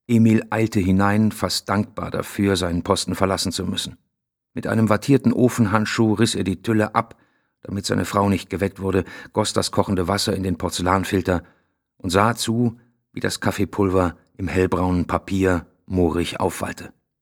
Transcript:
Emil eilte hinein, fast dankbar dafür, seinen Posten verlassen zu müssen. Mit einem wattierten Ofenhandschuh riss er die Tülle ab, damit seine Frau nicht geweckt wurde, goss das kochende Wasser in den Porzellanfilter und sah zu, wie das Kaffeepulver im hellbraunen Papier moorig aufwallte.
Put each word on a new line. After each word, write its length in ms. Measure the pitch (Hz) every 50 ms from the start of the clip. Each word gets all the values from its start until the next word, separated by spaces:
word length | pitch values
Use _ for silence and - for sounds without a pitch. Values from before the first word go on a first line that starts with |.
| _
Emil 380 | - 120 113 113 113 110 110 - -
eilte 300 | 107 113 113 107 - 107
hinein, 540 | 90 90 95 95 101 101 101 107 110 107 -
fast 340 | - - 92 - - -
dankbar 440 | - 98 101 101 - - - 87 82
dafür, 440 | - - - - - - 101 98 95
seinen 280 | 85 90 87 87 87 -
Posten 320 | - 95 - - - 95
verlassen 360 | - 98 92 95 87 - 95
zu 140 | - - 92
müssen. 320 | 90 95 - - - - - _ _ _ _ _ _ _ _ _ _ -
Mit 140 | - -
einem 200 | - 107 113 113
wattierten 460 | 104 107 104 - - 139 127 - 117 -
Ofenhandschuh 800 | - 123 120 - - 117 95 104 110 107 - - - 113 110 107
riss 220 | 95 117 113 -
er 80 | 98 98
die 180 | 95 92 -
Tülle 340 | - 117 113 107 107 101 -
ab, 220 | - 107 - - _ _ _ _ _ _ _ _ _
damit 240 | - - 95 101 -
seine 200 | - 101 98 95
Frau 240 | - - 101 101 101
nicht 200 | 98 92 - -
geweckt 300 | 95 87 98 98 - -
wurde, 240 | 95 95 92 95 90 - - - - - -
goss 180 | 107 107 -
das 200 | - 98 92 -
kochende 360 | - - 98 - 101 92 90
Wasser 280 | 85 98 101 - - 95
in 80 | 92 95
den 140 | 95 90
Porzellanfilter 840 | - - 85 - - 90 90 92 98 87 - 101 95 87 95 90 85 - - _ _ _ _ _ _ _ _ _
und 120 | _ - 92
sah 260 | 85 98 104 117 117
zu, 420 | - - 117 113 117 123 117 113 - _ _ _ _ _ _
wie 80 | - -
das 200 | - 101 - -
Kaffeepulver 760 | - 101 95 - 101 - - - 101 95 90 95 90 85 - - _ _ _
im 100 | - 98
hellbraunen 600 | 82 80 92 92 87 - 87 90 90 90 90 87
Papier 580 | - - 85 - - 98 95 95 92 90 85 82 - _ _ _
moorig 540 | - 95 90 87 82 78 85 85 - - -
aufwallte. 540 | 98 92 - - 95 90 85 - - - - _ _ _ _ _